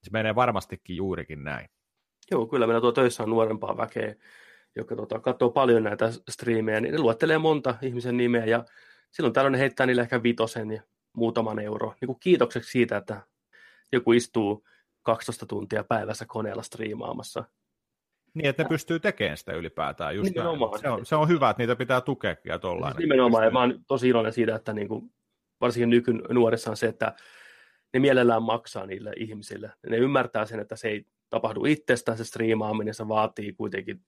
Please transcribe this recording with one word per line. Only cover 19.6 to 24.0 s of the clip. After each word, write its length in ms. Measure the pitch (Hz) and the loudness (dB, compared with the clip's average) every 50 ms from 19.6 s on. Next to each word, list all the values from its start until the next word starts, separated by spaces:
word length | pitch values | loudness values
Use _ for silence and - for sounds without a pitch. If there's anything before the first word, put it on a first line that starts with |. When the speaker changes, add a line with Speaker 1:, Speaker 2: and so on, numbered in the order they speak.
| 85 80 _ - 78 71 73 _ 85 76 76 | -8 -8 _ -4 -4 -4 -4 _ -6 -6 -4
Speaker 1:
Just 140 | 101 101 - | -2 -2 -2
Speaker 2:
Nimenomaan. 420 | 180 165 - 170 165 143 123 110 | -2 -2 -4 -4 -2 -2 -2 -2
Speaker 1:
näin. 100 | 101 104 | -2 -4
Se 80 | - 143 | -4 -2
on, 160 | 120 101 113 | -4 -4 -2
se 100 | - 160 | 0 2
on 120 | 156 151 156 | 2 4 4
hyvä, 220 | 175 160 139 117 | 4 4 4 2
että 140 | 104 - 120 | 4 2 0
niitä 120 | 117 123 | 0 0
pitää 260 | 117 127 120 131 127 | 0 0 0 0 0
tukea 340 | - - 135 - - 101 82 - _ | 2 -2 -4 -2 -2 -4 -4 -4 _
ja 140 | 82 80 87 | -6 -6 -4
tollainen. 380 | - 95 87 85 - 69 - - | -4 -4 -4 -4 -4 -6 -4 -2
Speaker 2:
Siis 60 | 170 | 0
nimenomaan, 400 | 156 139 131 127 120 117 113 110 | 4 4 6 6 6 6 6 6
ja 40 | 113 | 6
Speaker 1:
Just 60 | 117 | 6
Speaker 2:
mä 60 | 131 | 6
oon 240 | 123 123 123 - - _ | 2 2 0 -2 -4 _
tosi 220 | 139 131 | -2 2